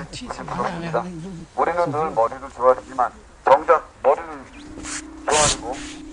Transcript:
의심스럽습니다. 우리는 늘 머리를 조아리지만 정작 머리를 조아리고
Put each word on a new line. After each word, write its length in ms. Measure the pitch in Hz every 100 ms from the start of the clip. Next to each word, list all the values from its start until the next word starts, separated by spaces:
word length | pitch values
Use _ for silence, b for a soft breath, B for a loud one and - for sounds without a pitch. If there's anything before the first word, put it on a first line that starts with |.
| -
의심스럽습니다. 960 | - 247 - - 143 - 170 170 120 180 170 185 165 165 -
우리는 340 | 151 175 170
늘 200 | 147 156
머리를 400 | 110 117 131 135
조아리지만 600 | - 127 127 - 131 113 - - -
정작 440 | - 143 156 156 - -
머리를 260 | 127 151 226 147 127 - - - - - - - -
조아리고 500 | 151 147 - - - - - -